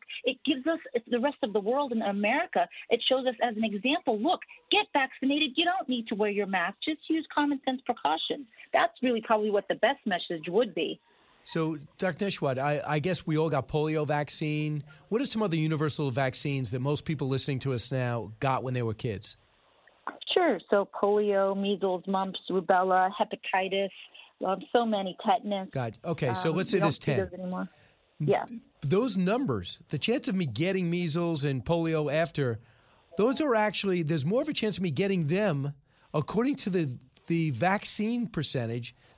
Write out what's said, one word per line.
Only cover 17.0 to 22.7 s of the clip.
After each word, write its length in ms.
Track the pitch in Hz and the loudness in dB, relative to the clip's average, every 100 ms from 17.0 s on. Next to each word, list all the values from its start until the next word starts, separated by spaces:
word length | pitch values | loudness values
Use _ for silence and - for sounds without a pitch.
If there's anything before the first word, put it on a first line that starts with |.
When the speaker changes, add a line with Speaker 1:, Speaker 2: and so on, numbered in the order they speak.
Speaker 2:
people 240 | - 147 135 | -2 -4 -2
listening 300 | 135 - 131 | -2 -2 -4
to 160 | 139 | -2
us 180 | 123 - | -4 -4
now 400 | 131 123 120 98 110 | -2 -2 -4 -6 -4
got 220 | 135 127 | 0 0
when 100 | 123 | -2
they 80 | 127 | -2
were 140 | 117 | -2
kids? 420 | 104 123 95 - - _ _ _ _ _ _ - - - | -2 -4 -4 -8 -18 _ _ _ _ _ _ -12 -10 0
Speaker 1:
Sure. 260 | 392 339 208 - | 2 4 2 2
So 180 | 202 196 - | 2 2 0
polio, 560 | 202 208 208 196 196 | 2 4 4 2 2
measles, 480 | 196 196 202 196 185 190 | 2 0 0 0 -2 -2
mumps, 340 | 190 190 185 - | -2 -2 -6 -4
rubella, 600 | 185 165 | 0 4